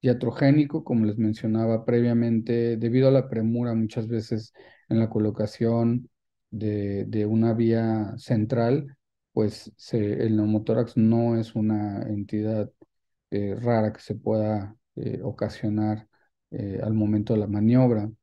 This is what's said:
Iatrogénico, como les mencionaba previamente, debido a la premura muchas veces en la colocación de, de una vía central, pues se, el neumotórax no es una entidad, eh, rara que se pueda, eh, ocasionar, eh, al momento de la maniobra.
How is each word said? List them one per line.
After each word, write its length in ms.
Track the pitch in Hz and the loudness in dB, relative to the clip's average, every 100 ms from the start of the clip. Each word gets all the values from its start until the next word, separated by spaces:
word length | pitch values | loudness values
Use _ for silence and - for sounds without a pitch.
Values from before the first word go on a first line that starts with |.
Iatrogénico, 800 | 131 123 120 113 139 147 143 160 | 2 2 0 2 4 4 4 -2
como 220 | - 120 107 | -2 2 2
les 120 | 104 | 2
mencionaba 640 | 110 110 117 110 113 113 | -2 0 -2 0 2 0
previamente, 920 | 113 120 120 117 117 113 113 117 117 117 | 2 2 2 2 2 0 0 0 0 0
debido 300 | 117 123 135 | 0 4 4
a 60 | |
la 160 | 135 127 | 4 2
premura 460 | 113 113 117 120 | -2 0 0 -2
muchas 340 | 113 110 - 110 | -2 -2 -4 -4
veces 440 | 117 110 110 110 _ - - _ | -4 -4 -6 -6 _ -20 -20 _
en 100 | 113 | 0
la 100 | 110 | 0
colocación 1000 | 110 107 104 107 - 113 117 117 120 123 _ _ _ _ | 0 -2 0 -6 -2 0 2 2 0 -4 _ _ _ _
de, 540 | 107 107 104 101 98 | -6 -4 -2 -2 -4
de 220 | 101 107 104 | -4 -2 0
una 260 | 110 113 | 2 2
vía 580 | 113 117 113 113 110 104 - | 2 2 2 2 -2 -4 -8
central, 800 | - 113 110 120 117 139 - - _ _ _ | -2 0 0 0 2 0 -2 -16 _ _ _
pues 400 | - 107 - - - | -2 -2 -2 -18 -20
se, 480 | - 117 104 104 | -6 -2 -2 -2
el 120 | 117 107 | 0 0
neumotórax 600 | 104 107 107 117 120 - | 2 0 0 0 0 2
no 400 | 110 117 117 117 | 4 4 2 0
es 180 | 110 | -2
una 480 | - 107 107 104 101 - | -2 0 0 -2 -6 -6
entidad, 640 | 104 101 107 107 110 104 _ - _ _ _ _ | -6 -4 -4 -2 -2 -4 _ -20 _ _ _ _
eh, 240 | 101 101 | -4 -4
rara 380 | 98 120 117 107 | -4 0 2 0
que 80 | 110 | -4
se 160 | - 104 | -10 -8
pueda, 580 | - 110 107 107 98 110 _ - | -2 0 0 -2 -4 -14 _ -10
eh, 240 | 113 - | -6 -6
ocasionar, 840 | - - 107 - 110 107 107 107 - _ _ _ _ | -8 -6 -8 -4 -4 -2 -2 -2 -8 _ _ _ _
eh, 300 | - 101 98 | -8 -6 -4
al 120 | 107 | -2
momento 400 | 110 107 107 107 | 0 2 0 2
de 60 | 113 | 0
la 60 | 104 | 0
maniobra. 640 | 104 107 123 127 110 104 113 | 2 4 6 4 2 -2 -10